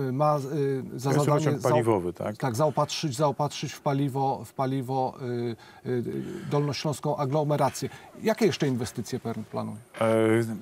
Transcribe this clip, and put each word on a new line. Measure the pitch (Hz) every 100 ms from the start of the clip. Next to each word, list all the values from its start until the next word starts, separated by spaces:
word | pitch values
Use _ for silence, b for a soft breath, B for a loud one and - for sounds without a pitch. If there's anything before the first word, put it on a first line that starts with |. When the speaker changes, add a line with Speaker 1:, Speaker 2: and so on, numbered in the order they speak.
| 135
Speaker 1:
e, |
ma, | 127 151 151
e, |
za | 131
Speaker 2:
To | 147 139 135 120
jest | 131
Speaker 1:
zadanie | 135 147 143
Speaker 2:
rurociąg | 151 151 127
Speaker 1:
zao-, | 127
Speaker 2:
paliwowy, | 123 113 104 87
tak? | - 101 107
Speaker 1:
tak, | 135 113
zaopatrzyć, | 151 139 147 - 160 123
zaopatrzyć | 151 143 147 - 147
w | -
paliwo, | 151 139 143 135 135 123 113
w |
paliwo, | - 131 135 123 135 131 - 127 120 120 113 B B 127
e, |
e, | 123 113 135 131 - 143
dolnośląską | 147 147 131 160 131 151 147
aglomerację. | 139 156 147 147 160 - 127 B B -
Jakie | 214 214 202
jeszcze | - 147
inwestycje | 123 127 - 107 123
pern | 117 113
planuje? | 104 117 110 107
Speaker 2:
E, | - - 113 113 110 113 113 104